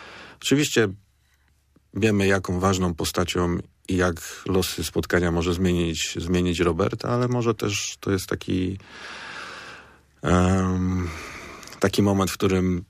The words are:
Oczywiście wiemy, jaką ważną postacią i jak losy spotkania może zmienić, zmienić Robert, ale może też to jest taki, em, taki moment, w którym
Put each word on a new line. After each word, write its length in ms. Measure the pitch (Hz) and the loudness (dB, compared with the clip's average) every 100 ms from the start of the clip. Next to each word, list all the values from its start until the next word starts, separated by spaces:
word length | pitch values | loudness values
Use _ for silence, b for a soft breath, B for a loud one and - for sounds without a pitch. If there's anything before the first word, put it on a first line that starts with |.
| B B B B | B B B B
Oczywiście 460 | - 139 147 120 104 95 _ _ _ _ _ _ _ _ _ | 0 2 4 2 0 -2 _ _ _ _ _ _ _ _ _
wiemy, 340 | 98 110 104 98 | 0 2 4 4
jaką 320 | 98 92 90 | 2 0 0
ważną 340 | 95 92 90 | 2 2 0
postacią 640 | 82 80 - 85 90 87 87 - _ - | 0 -2 -2 -2 0 0 0 -6 _ -2
i 80 | 92 | 2
jak 200 | 90 82 - - - | 2 0 -8 -8 -2
losy 380 | 92 87 - | 0 0 -4
spotkania 480 | 80 82 80 87 87 | -4 -4 0 2 2
może 220 | 85 85 | 2 2
zmienić, 640 | 85 92 87 85 80 - 95 | 2 2 2 0 -2 -4 -4
zmienić 400 | 85 90 90 82 | 0 2 2 2
Robert, 460 | 85 82 101 - - | 2 2 0 -2 -2
ale 220 | 123 123 | 0 0
może 280 | 123 117 110 | 0 0 0
też 420 | 107 101 - - | -2 -4 -6 -6
to 120 | - | -2
jest 160 | 95 - | -2 -2
taki, 500 | 95 - 92 92 95 B B B B B B B B B B B B B _ | -6 -2 -2 -2 -6 B B B B B B B B B B B B B _
em, 880 | 73 90 90 95 92 92 92 92 87 80 B B B B B - | 2 4 6 4 2 0 0 -2 -4 -8 B B B B B -2
taki 220 | 98 - | 0 2
moment, 300 | 101 98 92 | 2 2 0
w 20 | |
którym 500 | - 101 95 92 87 | 0 2 2 2 0